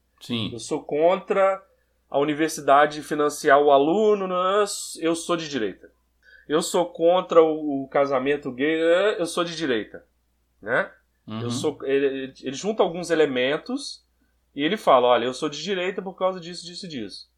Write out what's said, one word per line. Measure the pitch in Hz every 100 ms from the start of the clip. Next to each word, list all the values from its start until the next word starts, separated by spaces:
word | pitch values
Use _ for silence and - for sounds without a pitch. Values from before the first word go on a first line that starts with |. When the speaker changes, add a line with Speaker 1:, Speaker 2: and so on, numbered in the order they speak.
| _ _
Speaker 1:
Sim. | - 117 101
Speaker 2:
"Eu | 117
sou | - 160
contra | - 147 170 190 - 196 190 190 - _ _ _ _
a | 139
universidade | 147 147 156 156 139 139 151 151
financiar | 143 151 147 147 151 143
o | 147
aluno, | 139 143 196 214 208 190
né? | 180 185 202 202 - - -
Eu | 160 165
sou | - 170
de | 160
direita. | 139 104 87 - _ _ _ _ - -
Eu | 151
sou | 175 196 170
contra | - 165 185 175 165
o, | 160 156 151 139
o | 135
casamento | 147 139 135 135 143 143
gay, | 120 147 160
né? | 165 175 202 -
Eu | 165
sou | - 170
de | 160
direita", | 160 113 98 90 - _ _ _ _ _
né? | 101 135 190 - _ _ -
Speaker 1:
Uhum. | 110
Speaker 2:
Eu | 120
sou, | 120 156 143
ele, | 135 139 139
ele, | 135 131 -
ele | 131 135
junta | 190 220
alguns | 190 170 165
elementos | 160 151 127 127 151 - 269 - - _ _ _ _ _
e | 139
ele | 151 214
fala, | - 131 123
"Olha, | 120
eu | 123
sou | 127 151
de | 147
direita | 165 190 180 196
por | 190 185
causa | 185 185
disso, | 165 175 170
disso | 175 185
e |
disso", | 143 101 - -